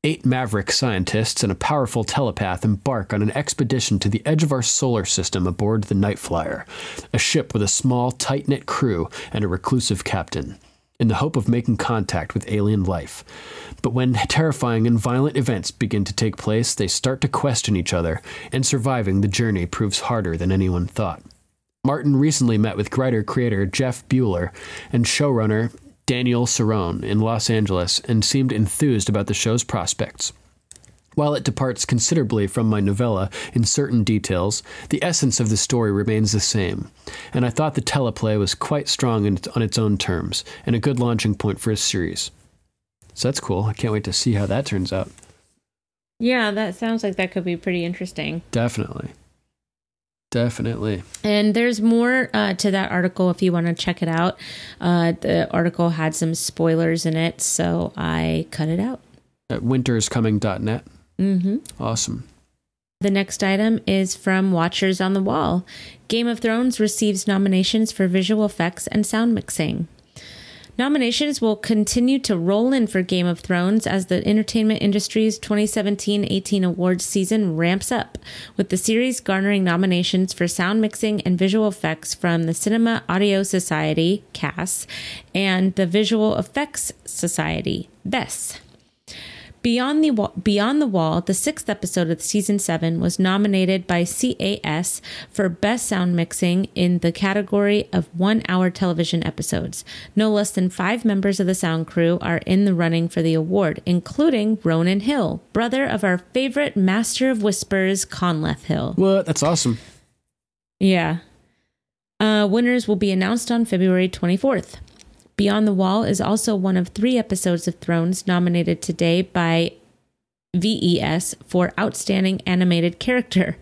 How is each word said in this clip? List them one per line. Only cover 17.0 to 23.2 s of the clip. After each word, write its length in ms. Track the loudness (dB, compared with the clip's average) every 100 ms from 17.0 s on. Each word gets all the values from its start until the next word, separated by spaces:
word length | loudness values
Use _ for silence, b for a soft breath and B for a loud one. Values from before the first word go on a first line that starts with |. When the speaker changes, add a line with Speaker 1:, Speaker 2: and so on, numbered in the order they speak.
| -2 0
Speaker 1:
to 60 | -2
question 480 | 0 0 0 0 0
each 180 | 0
other, 300 | 0 0 -2 B B B
and 140 | -2 0
surviving 560 | 0 0 0 0 2
the 60 | 2
journey 400 | 0 0 0 -2
proves 320 | -2 -2 -2
harder 360 | -2 -2 -2 -2
than 160 | 2
anyone 360 | 2 2 2 -2
thought. 340 | -2 -4 -6 -16 _ _ _ _ _
Martin 320 | -2 0 2 4
recently 420 | 4 4 2 4
met 180 | 2 0
with 220 | -2 0
writer-creator 680 | 2 0